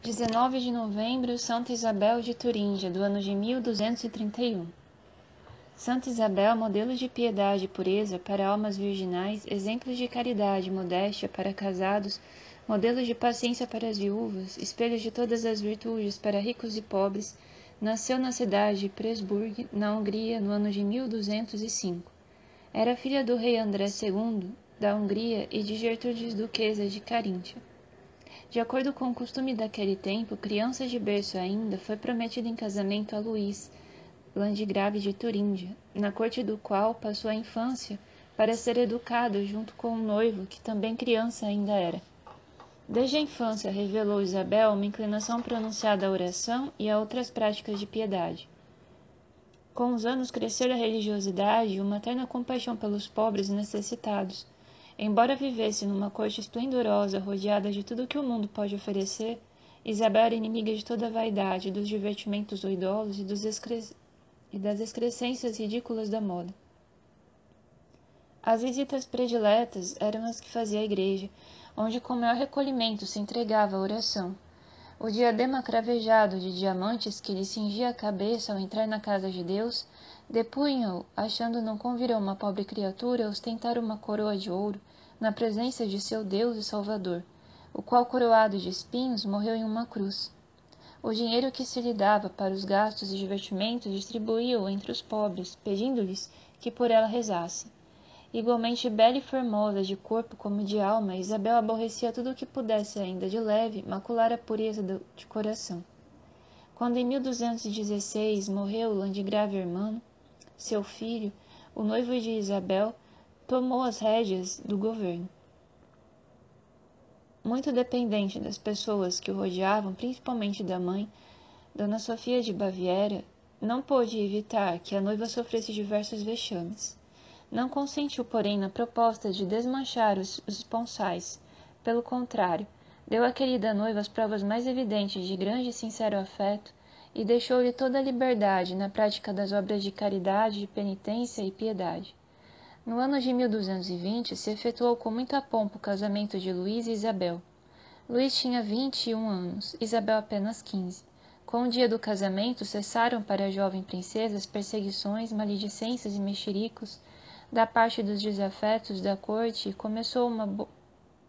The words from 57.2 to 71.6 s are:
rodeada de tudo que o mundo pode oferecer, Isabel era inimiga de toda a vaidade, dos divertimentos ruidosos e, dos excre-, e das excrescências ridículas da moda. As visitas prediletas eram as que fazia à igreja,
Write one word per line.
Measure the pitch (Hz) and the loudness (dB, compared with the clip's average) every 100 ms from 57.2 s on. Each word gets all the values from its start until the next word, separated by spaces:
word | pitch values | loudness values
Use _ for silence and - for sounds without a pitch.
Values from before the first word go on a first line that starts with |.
rodeada | 190 202 196 208 196 | -2 -2 2 2 2
de | 202 | -2
tudo | 202 233 254 | -4 -6 -4
que | 285 | -2
o | |
mundo | 277 233 208 | -2 -2 -2
pode | - 202 | -2 -4
oferecer, | 202 202 196 196 - 220 233 - - - - | -4 -2 -2 -2 -4 -6 -6 -12 -20 -20 -14
Isabel | - 214 220 208 | -6 2 4 6
era | 226 | 6
inimiga | 226 220 226 214 | 4 0 -2 0
de | 214 | -2
toda | 208 233 233 | -2 -4 -2
a | |
vaidade, | 226 226 202 196 190 190 | -2 0 0 0 0 -2
dos | 190 208 | -2 -2
divertimentos | 208 202 208 - 202 208 196 | -2 -2 -4 -4 -4 -2 -4
ruidosos | 196 190 185 202 214 202 | -2 -2 0 0 -2 -4
e, | |
dos | 190 202 | -4 -4
excre-, | 214 214 - 233 220 - _ _ _ _ _ | -4 -6 -6 -8 -8 -18 _ _ _ _ _
e | 208 | -6
das | 196 208 | -2 -2
excrescências | 220 - 240 240 247 254 240 214 | -4 -2 -2 -2 -4 -2 -4 -4
ridículas | 214 226 240 226 214 | -2 -2 -2 -4 -2
da | 220 | -2
moda. | 208 180 175 196 - _ _ _ _ _ _ _ _ - _ - _ - _ - _ - | -2 -4 -6 -12 -20 _ _ _ _ _ _ _ _ -20 _ -20 _ -20 _ -20 _ -6
As | - 226 | 2 2
visitas | 247 254 277 277 - | 2 0 -2 -2 -4
prediletas | - 247 233 214 214 233 214 180 - | -2 0 4 6 6 4 -4 -8 -2
eram | 214 214 | -2 -2
as | 226 226 | -4 -8
que | - | -8
fazia | 233 226 208 | -4 -2 0
à | |
igreja, | 214 202 190 196 196 - - - | 0 2 2 0 -4 -14 -20 -20